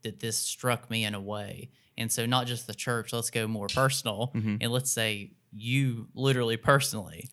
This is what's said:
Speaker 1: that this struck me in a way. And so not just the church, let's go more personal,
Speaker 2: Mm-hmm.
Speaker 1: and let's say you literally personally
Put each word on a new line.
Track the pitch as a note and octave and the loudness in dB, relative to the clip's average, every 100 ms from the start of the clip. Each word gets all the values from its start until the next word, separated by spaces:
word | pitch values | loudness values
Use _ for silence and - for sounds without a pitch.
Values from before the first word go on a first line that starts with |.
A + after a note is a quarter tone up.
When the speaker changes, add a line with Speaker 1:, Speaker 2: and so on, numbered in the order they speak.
Speaker 1:
that | A2+ - | -10 -6
this | A#2 A2 | -4 -2
struck | - - B2+ A#2+ - | -4 -2 0 0 0
me | A2+ | 0
in | G#2+ G#2 | 0 -2
a | |
way. | G2 G#2 G2+ - - _ _ - | -4 -6 -8 -10 -14 _ _ -6
And | A2+ | -2
so | - A#2 | 0 4
not | B2+ B2 | 2 2
just | A#2+ - | -4 -8
the | G#2 | -8
church, | - A#2+ A2 | -2 -2 -2
let's | A#2 A2+ | -4 -2
go | A#2 A2 | -2 -2
more | A2 G2+ | -2 -2
personal, | B2+ C3+ C3+ A#2 G2+ B2 A#2+ | 2 4 4 -2 -2 -2 0
Speaker 2:
Mm-hmm. | G#2+ G#2 | 0 0
Speaker 1:
and | A#2 | 0
let's | B2 B2 | 0 0
say | - A2 G#2 G2 - _ | 0 0 -2 -6 -16 _
you | G#2+ A#2 C3 C3+ A#2 - | -8 0 2 2 0 -6
literally | - C3+ B2+ A#2 A2+ | 0 2 4 2 2
personally | - C3+ C3+ A2 F2 E2 - | 6 6 4 -4 -8 -10 -12